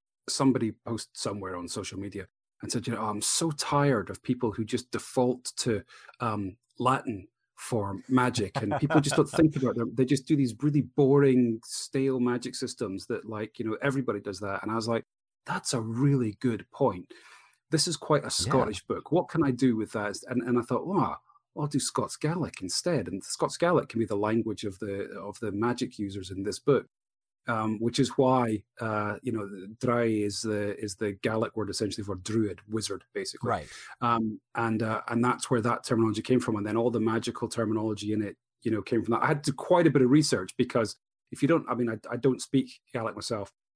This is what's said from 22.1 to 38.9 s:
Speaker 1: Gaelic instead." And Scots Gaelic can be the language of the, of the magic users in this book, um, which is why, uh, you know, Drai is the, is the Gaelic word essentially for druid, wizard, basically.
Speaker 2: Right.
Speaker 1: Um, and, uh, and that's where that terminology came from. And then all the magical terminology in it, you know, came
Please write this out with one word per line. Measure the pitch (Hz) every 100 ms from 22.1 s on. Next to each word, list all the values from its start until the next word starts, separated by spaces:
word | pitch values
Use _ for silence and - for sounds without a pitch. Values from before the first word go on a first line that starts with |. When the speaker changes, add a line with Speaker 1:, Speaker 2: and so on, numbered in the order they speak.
| -
Speaker 1:
Gaelic | 151 175 123 -
instead." | 92 - 180 151 92
And | 95
Scots | - - 151 -
Gaelic | 170 156 -
can | 113
be | 110
the | 101
language | 104 113 110 95
of | 107 92
the, | 104 98 101 101
of | 101 -
the | 107
magic | 101 120 120 123 -
users | 101 98 95
in | 92
this | 101 92
book, | - 123 - _ _ _ _ _ -
um, | 113 110 107
which | 117 120
is | 127 -
why, | 127 127 117 107 - -
uh, | 113 107 104 104
you | 127
know, | 110 98 98 98 110
Drai | 120 120 117 107
is | 104 101
the, | 110 104 104 -
is | 107 -
the | 107
Gaelic | 101 117 110 113 -
word | 101
essentially | 92 107 104
for | 101 90
druid, | 90 113 104 92 107
wizard, | 110 104 95 -
basically. | 101 95 - 120
Speaker 2:
Right. | 98 76 - - -
Speaker 1:
Um, | 120 117 110 107 _
and, | - 113 110
uh, | 110 110 -
and | 117
that's | 120 - -
where | 123
that | 120 113
terminology | - 113 110 107
came | - 127
from. | 123 110
And | 104
then | 110
all | 120
the | 117
magical | 110 113 117 113 117
terminology | - 107 110 110 101 104
in | 107
it, | 101 - _ _
you | 117
know, | 107
came | -